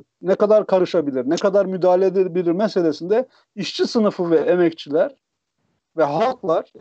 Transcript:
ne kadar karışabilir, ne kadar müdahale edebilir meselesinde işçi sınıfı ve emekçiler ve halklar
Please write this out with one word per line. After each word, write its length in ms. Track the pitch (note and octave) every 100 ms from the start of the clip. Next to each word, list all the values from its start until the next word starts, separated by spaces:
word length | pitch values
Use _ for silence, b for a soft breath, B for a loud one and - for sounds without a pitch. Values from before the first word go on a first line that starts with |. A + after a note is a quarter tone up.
| - _
ne 120 | F3
kadar 320 | F#3+ G#3 G#3+ G3
karışabilir, 640 | F#3+ F3+ F3+ D3 C3 B2
ne 60 | E3
kadar 300 | G3+ G3 F#3+
müdahale 400 | F#3 F3+ F3+ F#3+
edebilir 460 | F#3 F#3 E3+ E3+
meselesinde 760 | E3+ G#3+ F#3+ E3 D3 E3 G#3+ C4 b b G#3
işçi 300 | - - F#4
sınıfı 440 | A#3+ G#3 - F3
ve 60 | D#3+
emekçiler 760 | - F3+ E3+ D#3+ D3 D3+ C4+ - _ _ _ _ _ _ _ -
ve 80 |
halklar 680 | C#3+ D3+ B3 B3+ F#3+ F3 - -